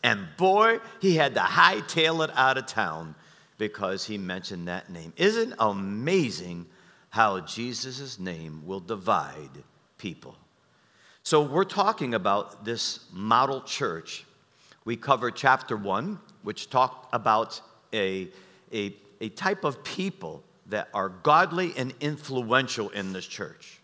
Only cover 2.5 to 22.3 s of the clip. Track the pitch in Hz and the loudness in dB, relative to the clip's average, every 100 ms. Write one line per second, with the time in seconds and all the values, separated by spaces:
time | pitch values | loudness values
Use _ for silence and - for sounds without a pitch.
2.5 | 131 127 - 95 78 82 76 - - _ | 4 -2 -2 -2 -4 -10 -14 -20 -20 _
3.5 | _ 107 - 98 95 - 104 92 92 92 | _ -6 -2 -4 -2 -4 -6 -6 -8 -8
4.5 | 92 87 90 - 87 82 - 185 226 226 | -10 -6 -8 -8 -14 -14 2 2 2 -2
5.5 | - 110 98 98 101 135 190 135 - 90 | 2 2 2 -4 -4 0 2 2 -4 -8
6.5 | 85 85 _ _ _ _ 113 110 95 80 | -10 -12 _ _ _ _ 2 2 2 -8
7.5 | - 120 117 131 127 139 110 92 82 80 | -8 -8 -8 -10 -10 -12 -10 -10 -10 -12
8.5 | 78 78 95 87 110 90 95 71 73 71 | -12 -10 -10 -8 -6 0 0 0 -10 -18
9.5 | 69 - _ _ _ 104 78 67 - _ | -20 -20 _ _ _ -12 -12 -18 -20 _
10.5 | _ _ _ _ _ _ _ - 156 147 | _ _ _ _ _ _ _ 2 4 4
11.5 | 147 190 202 277 - 131 113 98 101 - | 0 0 2 2 2 0 0 2 2 0
12.5 | - 107 117 - - - 92 104 117 135 | -10 -6 -4 -4 -6 -12 -8 2 4 4
13.5 | 135 - - 123 82 - - - _ _ | 0 -6 -4 -4 -4 -10 -16 -16 _ _
14.5 | _ _ - - 117 - 131 120 - 139 | _ _ -16 -8 -6 0 0 0 2 4
15.5 | 131 - 110 101 98 165 190 - _ 104 | 4 2 -4 0 -2 -2 -8 -14 _ -10
16.5 | - - 127 127 - - 120 113 110 110 | -10 -2 2 2 0 -6 -2 2 2 0
17.5 | - - _ _ 110 95 95 90 - - | -8 -18 _ _ -2 0 -2 -8 -14 -20
18.5 | - _ 113 101 98 - _ 110 - 190 | -20 _ -6 -6 -8 -20 _ -10 -4 -2
19.5 | 196 151 131 - - 190 - 85 78 - | 0 -2 -4 -10 -6 -6 -6 -12 -12 -18
20.5 | _ - 101 - 104 95 92 147 151 180 | _ -6 -4 -4 -2 -4 -2 4 6 4
21.5 | 170 180 - 127 - 147 147 - | 0 -2 -2 -6 -4 -6 -6 -6